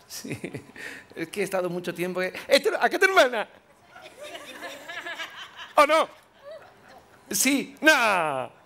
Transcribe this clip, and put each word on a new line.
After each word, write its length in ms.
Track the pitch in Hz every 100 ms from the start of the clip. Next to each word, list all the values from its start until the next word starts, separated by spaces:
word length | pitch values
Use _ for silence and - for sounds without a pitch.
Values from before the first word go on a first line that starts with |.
| -
Sí, 280 | - - 143 - 127 - - - - - -
es 120 | 160
que 140 | -
he 20 |
estado 260 | 190 190 180
mucho 240 | 175 180
tiempo 280 | 170 180 180
que, 120 | 185 - -
"¿Eh, 120 | 277
tu, 100 | 427
a 160 | 349 233
qué 80 | 339
tu 80 | 381
hermana?" 420 | 381 269 226 185 - _ _ - - - - 587 - - - 339 294 311 349 339 320 330 - - - - -
¿O 100 | 294
no? 240 | 311 - - _ _ 571 622 - - - - - - -
Sí, 460 | 202 262 277 - -
no. 720 | 302 285 226 185 156 135 117 -